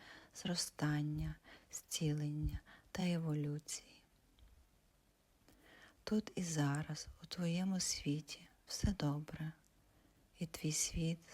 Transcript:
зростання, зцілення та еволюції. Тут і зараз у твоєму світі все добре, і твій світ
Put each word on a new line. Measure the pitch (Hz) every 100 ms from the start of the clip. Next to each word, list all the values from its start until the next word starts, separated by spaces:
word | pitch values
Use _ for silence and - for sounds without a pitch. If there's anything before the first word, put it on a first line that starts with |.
| - - -
зростання, | - 180 180 - - 147 147 151 151 156 - - - -
зцілення | - - - 156 151 147 151 151 - - - -
та | - 175
еволюції. | 170 165 151 147 147 - - - - _ _ _ _ - - - _ _ _ _ _ _ _ - - - - - -
Тут | - 214 -
і | -
зараз | 175 156 143 143 156 151 - -
у | -
твоєму | - 170 175 190 185
світі | - - 147 151 - - - - -
все | - 214
добре, | 185 147 147 156 - 160 - _ _ _ _ _ _ _ -
і | 165
твій | - 156
світ | 156 - 175 165 165 -